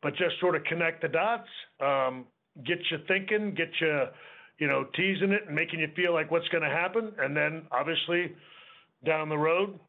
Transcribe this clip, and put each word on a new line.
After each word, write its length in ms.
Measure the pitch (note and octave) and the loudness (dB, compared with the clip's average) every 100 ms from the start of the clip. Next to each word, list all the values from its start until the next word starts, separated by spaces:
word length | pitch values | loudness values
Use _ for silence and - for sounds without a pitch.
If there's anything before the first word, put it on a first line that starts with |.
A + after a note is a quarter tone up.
but 140 | D3 C#3+ | -4 0
just 240 | F3 - | -2 2
sort 160 | F3+ D#3+ | 0 0
of 80 | |
connect 380 | - E3 E3 D#3+ | -2 0 -2 -2
the 60 | - | -2
dots, 400 | D#3+ G3 A#3 - - - _ | 0 0 -2 -6 -18 -20 _
um, 460 | C#3 C3+ C3 B2+ B2+ _ _ - A#2+ | 0 2 2 -2 -12 _ _ -14 -4
get 120 | F3 - | -2 -2
you 80 | D#3+ - | -6 0
thinking, 480 | G3 F#3+ G#3+ G#3 | -2 2 0 0
get 160 | F#3+ E3 - | -2 -4 0
you, 260 | D#3+ D3 B2+ - - - - _ | 0 2 0 -4 -20 -20 -20 _
you 80 | D3+ | 0
know, 180 | C#3 C3+ - | 0 0 0
teasing 340 | F#3+ F#3 G3 | 2 2 2
it 120 | G3+ G3+ | 2 0
and 80 | |
making 240 | D3+ E3+ E3 | -2 -2 -2
you 100 | D#3 | -4
feel 180 | D#3 F3+ | 0 2
like 200 | E3+ D3+ | 2 2
what's 160 | E3 E3+ | 0 2
gonna 200 | F3 D3+ | 0 0
happen. 440 | D3 F3+ A3 A3 G3+ | 0 0 0 -4 -2
And 160 | C3+ D3 | -2 2
then 320 | D3+ D#3+ D#3 | 0 -2 -4
obviously 640 | B2 C#3 D#3+ C3 E3+ F3 - - - - - _ _ D3 | -2 0 -2 0 0 -2 -6 -20 -20 -20 -20 _ _ 0
down 220 | D#3 D#3 | 0 0
the 100 | D#3 | 2
road 400 | D#3 E3+ G3+ F#3+ | 4 4 2 -4